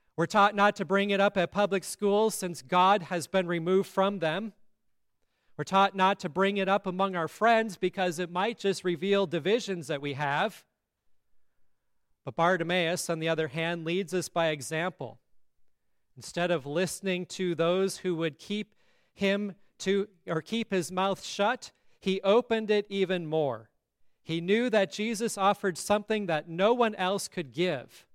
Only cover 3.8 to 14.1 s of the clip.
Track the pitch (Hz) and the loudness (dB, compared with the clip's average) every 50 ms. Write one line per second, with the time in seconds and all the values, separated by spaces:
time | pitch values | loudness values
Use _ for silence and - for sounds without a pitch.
3.8 | 190 - - 202 190 196 202 196 165 156 156 185 220 220 - _ - _ _ _ | 2 0 0 0 0 0 0 -2 -2 -2 -2 -4 -6 -8 -12 _ -20 _ _ _
4.8 | _ _ _ _ _ _ _ _ _ _ _ _ _ _ - - 147 - 185 196 | _ _ _ _ _ _ _ _ _ _ _ _ _ _ -12 -10 -4 2 4 4
5.8 | 196 196 196 196 185 190 202 - - 175 139 180 190 196 202 202 196 185 196 208 | 4 4 4 4 4 4 2 0 -4 -4 0 0 0 2 2 0 0 2 0 0
6.8 | 202 190 180 185 190 196 185 175 165 156 - - 208 233 233 220 226 226 175 - | 0 -2 -2 -2 -2 -2 0 -2 -4 -4 -2 2 4 4 4 4 2 0 -4 -4
7.8 | - 185 - 202 185 180 165 156 180 170 175 180 196 233 220 - - 202 190 - | -4 -4 -2 0 -2 -2 -2 -2 -6 -4 -2 -2 -2 -2 -4 -2 -2 -2 -2 0
8.8 | - 185 175 147 170 196 196 202 196 160 175 170 135 185 214 254 - - 190 175 | -2 -2 -2 -2 0 2 2 2 2 0 -2 -2 0 0 0 0 0 -4 -8 -8
9.8 | 151 123 156 139 139 143 135 131 147 143 143 151 190 220 - - _ _ _ _ | -6 -6 -6 -4 -4 -6 -4 -2 -2 0 0 0 0 -2 -4 -10 _ _ _ _
10.8 | _ _ _ _ _ _ _ _ _ _ _ - - _ _ _ - _ _ _ | _ _ _ _ _ _ _ _ _ _ _ -20 -20 _ _ _ -20 _ _ _
11.8 | _ _ _ _ _ _ _ _ _ - 117 - 165 175 190 170 165 165 180 185 | _ _ _ _ _ _ _ _ _ -8 -2 2 2 2 2 2 0 -2 0 0
12.8 | 170 160 175 170 - - 170 160 160 165 165 151 160 147 120 165 160 165 175 175 | 0 0 -2 -4 -4 -4 -4 -2 -2 -2 -2 -2 -2 -4 -4 -4 -4 -4 -4 -6
13.8 | 160 160 170 185 196 151 | -4 -4 -2 -2 -2 -2